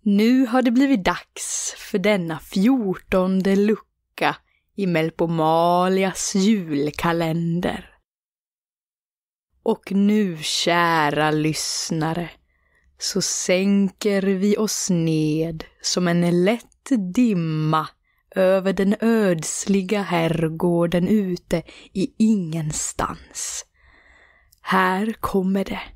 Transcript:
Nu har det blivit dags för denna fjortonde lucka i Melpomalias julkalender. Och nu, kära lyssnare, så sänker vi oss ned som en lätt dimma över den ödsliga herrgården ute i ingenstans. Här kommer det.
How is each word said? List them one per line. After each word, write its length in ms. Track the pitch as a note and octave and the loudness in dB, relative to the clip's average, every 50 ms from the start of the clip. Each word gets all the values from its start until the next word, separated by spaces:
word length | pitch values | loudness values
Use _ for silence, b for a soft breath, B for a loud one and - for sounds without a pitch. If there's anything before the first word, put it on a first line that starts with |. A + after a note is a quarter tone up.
Nu 440 | _ G#3+ G3+ G3+ G#3+ A#3 B3+ C4 C4+ | _ 2 2 4 4 4 4 4 2
har 160 | A3 A3+ C4 | 2 2 2
det 100 | B3 C4 | 2 4
blivit 320 | A3+ B3 C#4 C4+ C#4 G#3 F3+ | 4 4 4 4 2 2 2
dags 720 | F3+ F3+ - - _ _ - - - - - - - - | -2 -2 -4 -10 _ _ -12 -10 -8 -8 -6 -8 -8 -10
för 200 | - - - - | -12 -12 -4 -4
denna 420 | G3+ F3 G#3 G#3+ F#3+ E3+ E3 D#3+ D3+ | 0 2 2 2 2 0 -4 -8 -10
fjortonde 1160 | - - - F#3+ F#3+ A#3+ C#4 B3+ A3 F#3+ F3+ - - _ - F#3 F#3 F#3 F#3+ F#3+ F3+ G3 G3 | -12 -4 0 2 4 4 2 2 0 -2 -4 -6 -4 _ 0 0 2 2 0 0 2 2 2
lucka 800 | G3+ G3+ G#3+ G#3+ - - _ _ _ _ _ _ - E3 C#3+ D3 - _ _ _ _ _ _ _ | 2 2 2 0 -2 -4 _ _ _ _ _ _ -2 -2 -2 -2 -4 _ _ _ _ _ _ _
i 120 | - G3+ | -6 -4
Melpomalias 1500 | F3+ E3+ D#3+ D#3+ E3 - - F3 E3 E3 E3 D#3 D#3 D#3+ E3 E3+ F3 F3 F3+ F3+ F#3 F#3+ F#3+ F#3+ F#3+ E3+ - - - - | 0 0 0 0 -2 -2 -2 -2 -2 0 0 2 2 4 4 4 4 4 2 2 2 2 0 0 -2 -2 -6 -8 -2 0
julkalender. 1500 | G3 F#3+ G#3 A3+ G3+ F3 D#3+ D3+ C#3+ C#3+ D3 - - - E3+ E3+ E3+ E3+ D#3+ D#3+ E3+ E3+ E3+ E3 F3 F3+ - - F3+ - - _ _ _ _ _ _ _ _ _ _ _ _ _ _ _ _ _ _ _ _ _ _ _ _ _ _ _ _ _ _ _ _ _ _ _ | 2 2 2 2 0 0 -4 -4 -2 -2 -4 -4 -4 -2 -2 0 0 -2 -2 -2 -2 -2 -2 -2 -2 -2 -4 -6 -6 -12 -18 _ _ _ _ _ _ _ _ _ _ _ _ _ _ _ _ _ _ _ _ _ _ _ _ _ _ _ _ _ _ _ _ _ _ _
Och 280 | A3+ A3 - _ - | -4 -4 -4 _ -4
nu, 460 | F#3+ G3 G3+ G3+ G#3+ G#3+ G#3 F#3 E3 D#3 | 0 2 2 4 4 2 2 0 -4 -6
kära 880 | D3+ - - - - - E3+ F3 F3 E3+ E3 D#3+ D3+ D3 C#3+ D3 D3+ D#3 | -6 -6 -4 -2 0 2 2 2 4 4 4 2 2 2 2 2 2 2
lyssnare, 1000 | D#3 D#3 D3+ D#3 D3+ - - - - - - - E3+ D#3+ D#3 D#3+ E3 F3 E3+ F3 - _ _ _ _ _ _ _ _ _ _ _ _ | 2 2 0 0 -2 -2 -6 -6 -6 -6 -6 -4 -4 -4 -2 -2 -4 -6 -8 -8 -12 _ _ _ _ _ _ _ _ _ _ _ _
så 240 | _ - - - F#3+ | _ -10 -4 -4 -2
sänker 1000 | E3+ - - - - - F#3 F3+ G3 G3+ G3+ G3 G3 F#3 - _ - G#3 G3+ G3 | -2 -2 -4 -4 0 0 0 2 2 2 2 2 2 0 -2 _ -2 0 0 0
vi 360 | F#3+ G3 G3 F#3 F#3+ G#3 G#3 | 0 0 0 0 0 0 0
oss 320 | A3 A3 G3+ - - - - | 0 0 -2 -2 -6 -2 -2
ned 760 | F3+ E3+ E3 E3 D#3+ D#3 D#3 D#3 D3+ D#3+ D#3+ E3 D#3+ D#3 - - _ _ | 0 0 0 0 0 0 0 0 0 -2 -4 -4 -6 -10 -14 -18 _ _
som 260 | - - - F#3+ F3+ | -6 -4 -2 0 0
en 380 | F3 E3+ F3 F3 F3 F3 F3 F3+ | 2 2 2 2 2 2 2 2
lätt 440 | G3 A#3 A#3 - _ _ _ _ - C#4 A3+ F#3+ F3+ F3+ | 2 0 -2 -6 _ _ _ _ -2 -2 -2 -2 -2 0
dimma 720 | B3+ B3+ A#3 G#3 F3 E3 D#3+ D#3 D#3 D#3 D#3 D#3 D#3 D3+ - _ _ _ _ _ _ _ _ - | 2 2 2 2 0 -2 -2 -2 0 0 0 0 0 -2 -4 _ _ _ _ _ _ _ _ -2
över 380 | G3 F#3+ F#3 F#3+ F#3+ F3+ F#3+ F#3+ | 2 2 4 4 2 2 0 0
den 220 | F#3 G3 G3 G#3 - | 0 0 0 0 0
ödsliga 1000 | - A3+ A#3 A3+ G#3+ F#3+ F3 D#3+ D#3 - - - - - G3 G3 F#3 F#3 G#3+ G3+ | 0 2 2 2 2 2 0 0 -2 -6 -8 -6 -2 0 0 0 0 -2 -4 -4
herrgården 1040 | G3 E3+ F3 E3+ E3 D#3+ D#3+ D#3+ D#3+ D#3+ D#3+ E3 F3 F3 E3+ E3+ E3+ E3+ F3 F3 F3 | -2 -2 -2 -2 0 0 0 0 -2 -2 -2 -2 0 0 2 2 0 0 0 0 2
ute 560 | - G#3+ G#3+ G3 F#3 F3 - _ _ - E3 D#3 B B B B B B | 2 2 2 2 -2 -4 -6 _ _ -4 -4 -4 B B B B B B
i 200 | G3 - - _ | -4 -4 -4 _
ingenstans. 1500 | _ A3 A3 A3+ G3+ F3+ D#3 D#3 E3 D#3 D#3 D#3 - - - - - - - E3+ - - - - - - - - - - b b b b b b b b b b b b b b b b b b b _ - | _ 2 2 4 2 0 -4 -6 -6 -4 -4 -6 -6 -6 -8 -4 -4 -4 -4 -6 -10 -16 -18 -14 -12 -10 -10 -10 -12 -14 b b b b b b b b b b b b b b b b b b b _ 0
Här 440 | F#3+ F#3+ F#3 F#3 F#3 F#3 G#3 A3+ A3 - | 2 2 2 2 0 -2 -2 -4 -6 -6
kommer 460 | - - - G3 F#3 F#3+ F#3+ G3 F#3+ | -8 -2 -2 0 0 0 0 -2 -2
det. 160 | - G3 F#3+ - - - | -4 -8 -10 -10 -16 -20